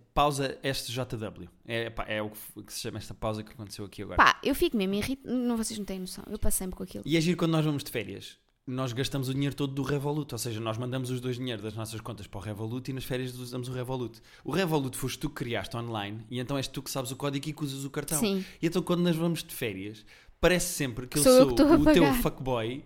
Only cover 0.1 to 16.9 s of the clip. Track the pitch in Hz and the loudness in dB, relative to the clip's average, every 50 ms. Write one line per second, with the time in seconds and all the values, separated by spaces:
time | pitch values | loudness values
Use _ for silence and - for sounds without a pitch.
0.1 | - 147 143 151 139 139 139 127 - - - 135 127 - - 127 117 131 123 - | 2 2 4 4 4 0 -2 -2 -2 -2 -2 -2 -2 -2 -4 -6 -6 -6 -4 -6
1.1 | 123 107 107 92 87 95 87 - _ _ _ 117 117 113 113 110 113 - - - | -6 -6 -6 -8 -8 -10 -16 -16 _ _ _ -6 -4 -4 -4 -4 -6 -8 -6 -4
2.1 | 107 107 107 104 - - - - - 107 104 - - - - 113 104 107 - - | -2 -4 -4 -4 -6 -12 -16 -16 -16 -16 -14 -10 -10 -8 -8 -6 -8 -8 -10 -10
3.1 | 101 - 120 110 107 107 107 - - - 104 95 - - 101 92 - - 98 98 | -10 -4 -4 -4 -4 -4 -8 -10 -14 -16 -14 -14 -12 -12 -12 -12 -10 -12 -10 -4
4.1 | 92 233 214 127 - - - 247 285 - 359 330 - 214 185 190 202 208 202 - | 4 6 6 6 6 4 0 -2 0 2 0 0 2 0 0 0 0 -2 -2 -4
5.1 | 185 - - - 240 254 240 240 233 226 220 - 220 214 196 196 190 185 185 180 | -6 -8 -6 -4 -4 -2 0 0 -2 -2 -4 -4 -6 -8 -8 -8 -8 -8 -8 -10
6.1 | - 202 - - 208 - - 208 208 - 190 185 - - 185 185 - 202 - 139 | -10 -12 -12 -10 -4 2 4 4 4 4 -2 -6 -8 -8 -12 -10 -10 -10 -2 0
7.1 | 160 165 156 175 170 - 175 160 160 156 151 156 143 135 - - - 117 101 98 | 2 2 4 4 2 2 2 2 2 2 2 2 0 -2 -4 -6 -6 -6 -6 -6
8.1 | 98 101 - - - _ _ _ _ _ _ 131 127 131 131 123 110 127 135 - | -10 -12 -14 -16 -20 _ _ _ _ _ _ -8 -6 -4 -4 -4 -2 -4 -4 -2
9.1 | - 139 127 131 135 139 143 139 - - 143 135 135 139 131 131 147 143 139 147 | -2 -2 -2 -2 0 0 0 -2 0 -2 -4 -2 -2 -4 -2 0 -2 0 0 -2
10.1 | 147 151 139 - 123 113 120 120 107 113 113 110 110 117 127 123 127 131 127 123 | -2 -2 -4 -6 -6 -6 -4 -4 -4 -4 -4 -4 -4 -4 -4 -4 -4 -4 -4 -4
11.1 | 127 123 123 127 120 120 131 127 113 98 104 110 107 110 110 104 113 107 - 127 | -4 -4 -4 -4 -4 -4 -4 -6 -6 -6 -8 -8 -6 -6 -8 -6 -8 -10 -8 -10
12.1 | 107 95 92 - - 98 85 107 104 104 110 110 123 131 120 143 131 127 113 - | -10 -10 -12 -12 -12 -8 -8 -8 -6 -6 -6 -6 -6 -6 -6 -6 -8 -8 -6 -6
13.1 | 131 127 131 127 123 127 123 120 127 127 123 127 127 127 120 123 131 127 120 113 | -4 -4 -4 -6 -8 -10 -12 -10 -8 -8 -6 -6 -6 -6 -4 -4 -4 -4 -6 -8
14.1 | - - - - - - - 135 147 185 190 160 160 147 135 127 - - 135 123 | -10 -14 -20 -20 -20 -12 -8 -2 0 0 2 2 2 0 0 0 -4 -4 -4 -4
15.1 | - - 156 139 - - 127 120 117 101 90 - - 117 117 117 113 107 101 101 | -4 -4 -4 -6 -4 -4 -6 -4 -2 -4 -4 -4 -6 -6 -6 -4 -4 -4 -4 -6
16.1 | 107 113 110 113 123 123 123 131 143 135 127 - - 143 - - | -8 -10 -10 -8 -6 -6 -4 -2 -2 -4 -4 -4 -8 -10 -8 -6